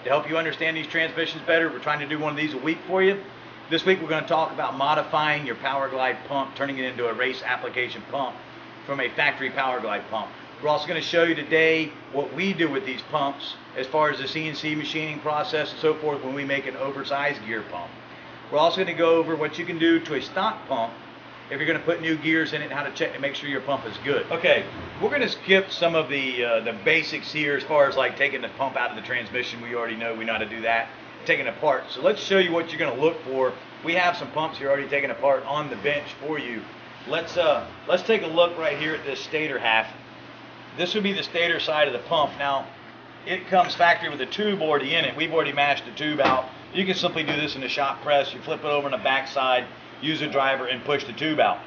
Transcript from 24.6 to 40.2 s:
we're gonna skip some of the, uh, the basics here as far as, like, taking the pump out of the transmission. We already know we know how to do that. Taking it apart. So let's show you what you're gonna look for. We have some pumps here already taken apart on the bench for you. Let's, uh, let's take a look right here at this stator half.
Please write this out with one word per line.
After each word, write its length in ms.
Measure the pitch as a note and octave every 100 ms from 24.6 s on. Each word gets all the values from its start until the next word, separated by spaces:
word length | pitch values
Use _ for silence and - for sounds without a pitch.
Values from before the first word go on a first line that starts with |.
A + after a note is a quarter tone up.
| G2+ - - -
we're 80 | G#3
gonna 180 | C#4+ A#3+
skip 420 | - - F#3+ F#3+
some 260 | - E3+ E3
of 120 | C3+
the, 380 | C#3 C3+ B2 A#2+
uh, 140 | A2+
the 100 | A2 A2 C#3+
basics 440 | D#3+ D#3 D3+ -
here 280 | D3+ D3 C#3+
as 60 |
far 260 | - D3+ C#3
as, 80 | C3
like, 180 | B2 -
taking 260 | C#3 C#3
the 60 | - -
pump 200 | C3+ C3
out 120 | A#2+
of 60 | A2
the 60 |
transmission. 600 | G2+ B2 A2 B2 B2 A#2
We 140 | A#2 A#2+
already 220 | A#2 A2
know 160 | A#2
we 100 | A2+
know 80 | A2+
how 80 | A2
to 60 | G#2+
do 160 | A2+
that. 260 | A2 A2+ A#2 - - - -
Taking 220 | D3+ B2
it 20 |
apart. 340 | A2+ D3+ C3 -
So 120 | B2+
let's 220 | D3+ C#3+
show 140 | - G3
you 160 | F3+
what 180 | E3+ E3
you're 80 | D#3
gonna 220 | D#3 B2
look 200 | D3+ E3 B2+
for. 260 | C3 B2+ - - -
We 120 | D#3 F3
have 200 | F3 E3+
some 160 | C#3
pumps 280 | C#3 D#3 B2+
here 100 | C#3
already 180 | C#3 C3+
taken 240 | C#3+ C#3
apart 320 | A#2+ C3+ C3+ C3+
on 240 | C#3+ D3
the 60 | A#2
bench 380 | C#3 D3 C#3+ - C#3
for 140 | D#3
you. 220 | B2 A2+ G2 - - - -
Let's, 260 | D#3 E3 -
uh, 320 | D#3+ C3 - - -
let's 180 | F3+
take 180 | - A3
a 60 | E3
look 300 | D#3+ E3+ E3+
right 200 | D#3+ C#3+
here 180 | D#3 D3+
at 80 |
this 160 | C3 C3
stator 400 | - D#3 D3+ C3
half. 280 | A#2 A2 A2+ - - -